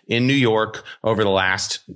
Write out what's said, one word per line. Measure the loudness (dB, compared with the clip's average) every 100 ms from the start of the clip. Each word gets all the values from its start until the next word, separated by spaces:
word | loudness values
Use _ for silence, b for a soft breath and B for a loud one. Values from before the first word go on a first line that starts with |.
| -4
in | 0 2
New |
York | 2 2 2 0 -6 B B
over | -2 0
the | 2
last, | 2 2 0 -4 -8 -12